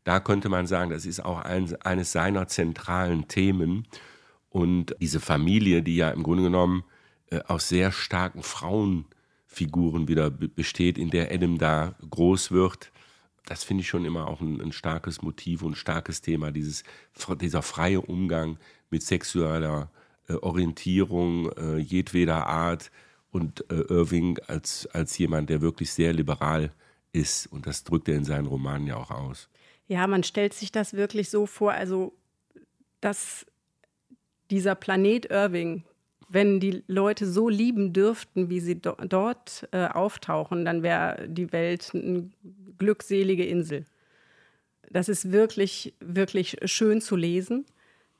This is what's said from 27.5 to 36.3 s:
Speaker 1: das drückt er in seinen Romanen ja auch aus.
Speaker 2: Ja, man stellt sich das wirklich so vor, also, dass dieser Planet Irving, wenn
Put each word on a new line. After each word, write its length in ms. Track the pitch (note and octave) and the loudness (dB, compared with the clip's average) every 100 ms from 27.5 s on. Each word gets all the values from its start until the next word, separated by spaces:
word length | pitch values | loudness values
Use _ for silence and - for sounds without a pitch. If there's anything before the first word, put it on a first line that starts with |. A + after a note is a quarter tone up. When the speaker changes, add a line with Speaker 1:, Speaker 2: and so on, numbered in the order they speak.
| D3 G2+ | -10 -8
Speaker 1:
das 160 | C#2+ | -8
drückt 240 | - E2 E2 | -2 -2 2
er 80 | D2+ | 0
in 80 | |
seinen 220 | C#2+ C#2+ C#2+ | 0 -2 -2
Romanen 420 | C2+ C2+ C#2+ C#2+ | -4 -4 -4 -4
ja 80 | B1+ | -6
auch 160 | - | -8
aus. 360 | - C2+ - - _ _ _ - | -8 -8 -10 -18 _ _ _ -6
Speaker 2:
Ja, 220 | F3+ F#3+ | -2 2
man 160 | F#3+ | 2
stellt 280 | F3 G#3+ G3+ | 0 0 -2
sich 200 | - G3+ | -2 -6
das 220 | A3 G3+ | -4 -4
wirklich 360 | G3 G3+ G#3+ G3 | -2 -2 -2 -2
so 160 | G#3 G#3 | 0 -2
vor, 240 | - G3+ | 0 0
also, 420 | - F#3+ F#3 F#3 - _ _ _ - _ _ _ - | 0 -2 -2 -4 -8 _ _ _ -20 _ _ _ -6
dass 460 | G#3 G3+ - - - _ _ _ _ _ _ - _ _ - | -4 -4 -8 -12 -16 _ _ _ _ _ _ -20 _ _ -2
dieser 240 | G3 F#3+ | 0 2
Planet 520 | F#3+ - F#3+ G3 A#3 - | 0 0 4 6 4 2
Irving, 540 | G3 G3+ F3 E3+ E3 - _ _ _ | 2 2 0 -4 -6 -10 _ _ _
wenn 300 | - | -2